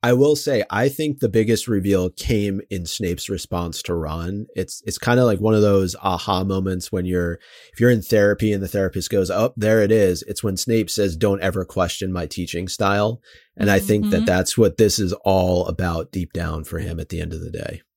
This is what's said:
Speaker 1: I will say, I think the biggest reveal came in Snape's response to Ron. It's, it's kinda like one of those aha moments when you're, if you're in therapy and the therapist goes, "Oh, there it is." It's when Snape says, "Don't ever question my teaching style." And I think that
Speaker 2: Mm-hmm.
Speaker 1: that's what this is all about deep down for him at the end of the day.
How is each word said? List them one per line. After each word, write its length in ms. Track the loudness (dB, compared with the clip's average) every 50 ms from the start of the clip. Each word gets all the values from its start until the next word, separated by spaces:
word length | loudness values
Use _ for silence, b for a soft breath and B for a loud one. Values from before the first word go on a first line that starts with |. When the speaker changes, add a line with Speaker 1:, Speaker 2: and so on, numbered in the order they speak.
| 4
Speaker 1:
I 100 | 4 4
will 200 | 6 6 4 4
say, 300 | 0 0 -2 0 0 -2 -2
I 200 | 0 0 0 0
think 320 | 0 -2 -4 -4 -2 -2
the 80 | -2 0
biggest 400 | 2 2 2 2 2 0 0 -2
reveal 420 | -2 0 2 2 2 2 2 -2
came 500 | -4 -6 -4 -2 0 0 0 0 -2 -4 -6 _
in 160 | -8 -8 -6
Snape's 420 | -8 -6 -4 -4 -4 -4 -4 -6 -8
response 540 | -8 -8 -6 -6 -6 -4 -4 -4 -8 -8
to 120 | -6 -4 -4
Ron. 520 | -4 -4 -4 -6 -6 -6 -6 -6 -8 -10 -8 -6
It's, 260 | -8 -6 -6 -8 -12 _
it's 140 | -10 -10 -4
kinda 260 | -2 2 4 4 4
like 160 | 4 2 2
one 140 | 2 2 4
of 80 | 4
those 320 | 4 6 4 4 2 0 -4 -4
aha 400 | -2 -2 -2 -2 -2 -2 0 0
moments 480 | 0 -2 -2 -2 -2 -2 -4 -4 -6 -6
when 160 | -6 -4 -4
you're, 280 | -2 -2 -2 -2 -2 -6 -8 B B B B B B
if 60 | B 2
you're 120 | 4 4
in 120 | 4 4
therapy 500 | 2 2 4 4 4 4 4 2 0 0
and 80 | 0 0
the 40 | -4 -4
therapist 420 | -2 -2 -2 0 -2 -4 -6 -2
goes, 200 | 0 0 0 0
"Oh, 220 | 0 0 0 0 -2
there 240 | -2 2 2 4 4
it 120 | 4 4
is." 300 | 4 4 4 4 2 0 -4
It's 180 | -10 -10 -6
when 140 | -4 -4 -4
Snape 340 | -4 -2 0 0 0 0 0
says, 260 | -2 0 0 0 0
"Don't 240 | 0 0 0 2 2
ever 240 | 0 -2 -2 -2 -6
question 480 | -4 -2 -2 -2 -2 -2 -6 -6 -6
my 140 | -4 -4 -6
teaching 400 | -6 -6 -8 -8 -6 -6 -6 -6
style." 560 | -6 -4 -2 0 2 2 2 2 0 -2 -6 b b b b b b b
And 140 | -2 0 2
I 80 | 2 2
think 320 | 2 2 2 2 2 0
that 60 | 0
Speaker 2:
Mm-hmm. 80 | 0 2
Speaker 1:
that's 340 | 2 2 0 0 0 2 4
what 180 | 4 4 6
this 220 | 4 4 4 4 0
is 140 | -2 -2 -2 -2 0
all 420 | 2 4 4 4 4 2 2 0 -2
about 420 | -2 -2 -2 -2 -2 -4 -6 -6
deep 220 | -6 -6 -6 -6
down 320 | _ -6 -4 -4 -6 -6 -8
for 160 | -8 -8 -8
him 180 | -6 -6 -6 -8
at 120 | -8 -8
the 100 | -6 -6
end 120 | -6 -6
of 80 | -8 -10
the 100 | -10 -10
day. 320 | -10 -8 -8 -8 -10 -12 _ _ _